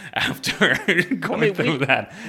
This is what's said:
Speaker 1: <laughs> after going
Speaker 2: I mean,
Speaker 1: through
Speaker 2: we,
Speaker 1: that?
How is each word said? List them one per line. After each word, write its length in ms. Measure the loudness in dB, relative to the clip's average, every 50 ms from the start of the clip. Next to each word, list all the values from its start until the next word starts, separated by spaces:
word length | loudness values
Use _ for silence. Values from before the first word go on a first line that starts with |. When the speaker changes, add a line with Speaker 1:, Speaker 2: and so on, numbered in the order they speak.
Speaker 1:
<laughs> 140 | -12 -6 -4
after 600 | -2 -2 -2 -4 -4 -4 -4 0 2 4 4 2 2 0 0 2 2 2 0 -2
going 260 | -4 -2 -2 0 2
Speaker 2:
I 40 | 2
mean, 80 | 2 2
Speaker 1:
through 240 | 0 0 0 0 0
Speaker 2:
we, 80 | 2
Speaker 1:
that? 260 | 2 2 2 0 -4 -10 -12 -10